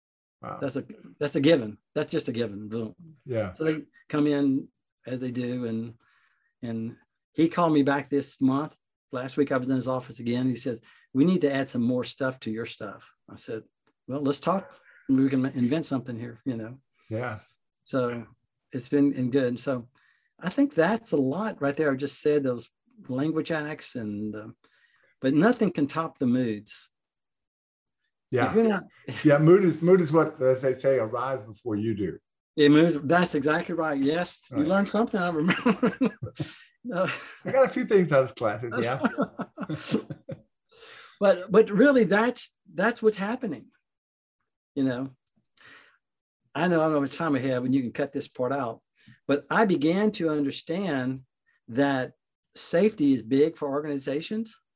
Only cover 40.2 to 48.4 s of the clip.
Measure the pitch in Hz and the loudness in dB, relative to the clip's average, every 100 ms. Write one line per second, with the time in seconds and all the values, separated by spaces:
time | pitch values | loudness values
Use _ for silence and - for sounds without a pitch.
40.2 | - - _ _ _ - - - - - | -14 -16 _ _ _ -20 -20 -20 -20 2
41.2 | 202 180 - 202 214 208 285 262 190 202 | 2 2 4 4 6 6 6 6 4 4
42.2 | 240 247 - _ - 165 214 233 220 208 | 2 -2 -8 _ -12 -2 -2 2 0 0
43.2 | 196 247 226 113 - _ _ _ _ _ | -2 -6 -6 -10 -14 _ _ _ _ _
44.2 | _ _ _ _ _ 139 131 123 135 - | _ _ _ _ _ -2 -2 -2 -8 -12
45.2 | _ _ _ _ - - - _ _ _ | _ _ _ _ -20 -20 -20 _ _ _
46.2 | _ _ _ 139 180 165 156 147 139 - | _ _ _ -2 2 2 2 2 -2 -2
47.2 | 170 135 135 123 127 135 120 131 139 139 | -2 0 0 -2 0 0 0 -4 -6 -6
48.2 | - - | -10 -6